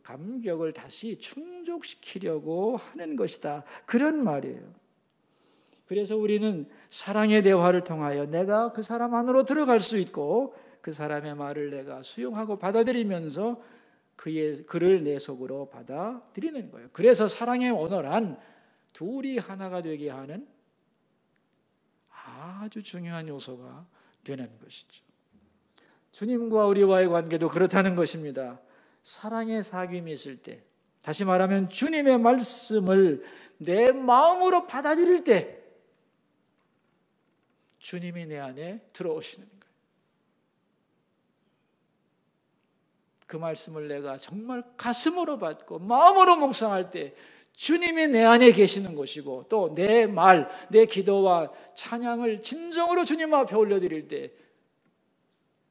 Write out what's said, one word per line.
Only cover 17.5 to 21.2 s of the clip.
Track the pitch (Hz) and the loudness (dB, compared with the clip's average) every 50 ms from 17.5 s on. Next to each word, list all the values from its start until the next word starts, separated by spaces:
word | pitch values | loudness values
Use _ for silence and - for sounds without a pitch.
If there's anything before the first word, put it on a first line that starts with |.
| 247 247 247 247 | -2 -2 0 -2
언어란 | 226 160 156 170 196 170 139 139 175 233 226 175 135 - - _ _ _ _ _ _ _ _ _ | -2 -2 -2 -2 -4 -4 -4 -2 -2 -2 -2 -2 -8 -12 -18 _ _ _ _ _ _ _ _ _
둘이 | _ - 160 202 262 269 262 269 262 220 | _ -12 -10 -10 -8 -8 -8 -6 -6 -6
하나가 | - 190 196 190 190 185 180 180 | -8 -8 -12 -12 -12 -10 -8 -8
되게 | 165 160 156 143 147 143 | -8 -8 -10 -8 -10 -12
하는 | 127 135 135 139 165 220 294 _ _ _ _ _ _ _ _ _ _ _ _ _ _ _ | -12 -12 -16 -14 -16 -16 -16 _ _ _ _ _ _ _ _ _ _ _ _ _ _ _